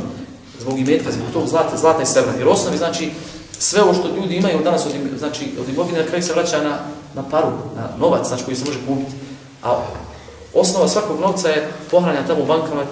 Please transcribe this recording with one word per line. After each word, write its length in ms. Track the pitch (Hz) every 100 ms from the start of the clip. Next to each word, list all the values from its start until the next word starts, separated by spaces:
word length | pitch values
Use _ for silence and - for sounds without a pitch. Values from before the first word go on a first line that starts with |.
| - - - - - -
zbog 180 | 127 135
imetka, 340 | 131 156 -
zbog 140 | - -
tog 160 | 165 156
zlata, 280 | 160 156 -
zlata 260 | 160 160
i 40 | 131
srebra. 260 | 139 120 117
Jer 100 | 139
osnovi, 300 | 190 175 151
znači, 320 | 165 - 143 - - - - -
sve 240 | - 185
ovo 120 | 202
što 140 | 180 165 -
ljudi 200 | 180 175
imaju 220 | 196 160
danas 220 | 156 160 151
od 80 |
im-, 240 | 139 131 127
znači, 340 | 147 - 143 120
od 80 | 127
imovine, 300 | 139 175 170
na 80 | 160
kraju 160 | 180
se 100 | 175
vraća 300 | 165 170 151
na, 160 | 151 143 147 - -
na 80 | 135 131
paru, 220 | 151 156 120 - -
na 120 | 113 110
novac, 280 | 160 143 -
znači, 180 | 131
koji 120 | 127 127
se 80 |
može 140 | 143 131 127
kupiti. 260 | 135 131 - - - - -
A 200 | 120 - - - - - - - -
osnova 340 | - 185 185 160
svakog 320 | 214 - 151
novca 280 | 185 185 165
je 200 | 151 151 - -
pohranjena 360 | 175 180 147 135
tamo 160 | 160
u 40 | 139
bankama, 380 | 160 160 147 139